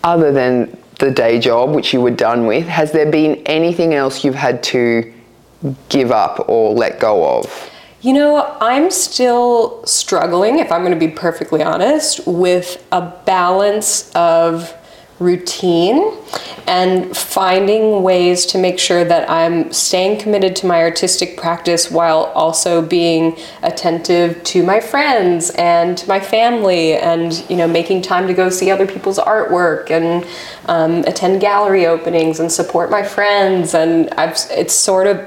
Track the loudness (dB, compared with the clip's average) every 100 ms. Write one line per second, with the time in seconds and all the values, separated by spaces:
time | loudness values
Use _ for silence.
0 | 2 4 4 4 2 0 -2 -8 -20 -2
1 | 0 2 2 2 2 2 2 0 0 0
2 | 0 2 0 2 0 0 -2 -2 0 0
3 | 2 2 0 0 -2 0 0 0 0 0
4 | -2 -2 -4 0 -2 -2 -2 0 0 0
5 | -4 -14 -20 _ _ _ -8 -8 -2 0
6 | 2 2 0 -2 0 2 2 2 0 0
7 | 0 2 2 0 -4 -14 -18 -20 -20 -6
8 | 0 2 4 2 0 -2 0 2 0 0
9 | -4 0 2 2 2 2 0 -4 -4 -4
10 | 0 -2 0 0 2 0 0 0 0 0
11 | -2 -2 -4 -4 -4 -2 0 0 0 0
12 | -2 -4 -4 0 2 0 -2 -14 -4 -4
13 | -4 -6 -2 0 2 2 2 0 -2 -6
14 | -4 0 2 4 2 -2 -8 -16 -20 -20
15 | -20 -2 0 0 -4 -4 0 2 4 2
16 | 0 -4 -12 -12 -12 -10 -2 0 2 0
17 | -2 -8 -4 -2 0 2 2 2 2 2
18 | 2 2 2 2 0 0 0 0 0 0
19 | 2 0 0 0 2 0 -2 -4 -2 0
20 | 0 -2 0 0 0 0 0 2 2 0
21 | -2 -2 -4 -4 -6 -4 -2 -2 0 0
22 | 2 2 0 0 0 0 0 0 0 0
23 | 2 2 0 -2 -16 -6 -6 -2 -2 -2
24 | 0 0 0 -2 -2 0 2 0 0 -2
25 | 0 2 2 0 -2 0 2 2 2 -2
26 | -2 -4 0 0 2 2 2 2 2 0
27 | 0 0 -2 -6 -4 -2 2 0 0 -2
28 | 0 -2 0 0 0 0 0 0 0 -2
29 | -4 -2 0 0 0 0 0 -2 -2 -2
30 | 0 -2 -4 -14 -16 -12 -4 0 2 0
31 | -2 -2 0 2 2 2 2 2 2 0
32 | 0 0 0 0 -4 -2 -2 -2 0 -2
33 | -2 -2 0 2 2 0 0 0 2 2
34 | 0 -2 -2 -2 -4 -4 -2 0 2 2
35 | 2 0